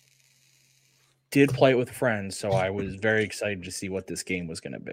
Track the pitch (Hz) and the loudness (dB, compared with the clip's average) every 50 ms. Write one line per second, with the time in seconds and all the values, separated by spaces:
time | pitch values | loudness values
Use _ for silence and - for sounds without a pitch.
0 | _ _ _ _ _ _ _ _ _ _ _ _ _ _ _ _ _ _ _ _ | _ _ _ _ _ _ _ _ _ _ _ _ _ _ _ _ _ _ _ _
1 | _ _ _ _ _ - - 139 143 139 131 - 147 135 127 117 123 - - - | _ _ _ _ _ 0 6 6 6 6 6 4 6 6 6 4 0 -2 -4 -2
2 | 135 123 110 101 98 98 - - - 101 98 95 92 95 98 101 98 95 95 95 | 0 0 0 0 -4 -8 -8 -6 -2 0 2 2 2 0 -2 -4 -4 -6 -6 -2
3 | 107 110 110 107 107 87 - - 110 104 101 90 87 92 - - 101 92 95 95 | 0 2 2 2 2 0 -4 -4 -4 -4 -4 -4 -8 -10 -10 -8 -8 -6 -6 -6
4 | 92 - 87 - - - 92 87 87 80 82 - - 69 60 - - - | -6 -6 -10 -10 -6 -6 -4 -4 -4 -8 -10 -10 -10 -12 -12 -10 -12 -12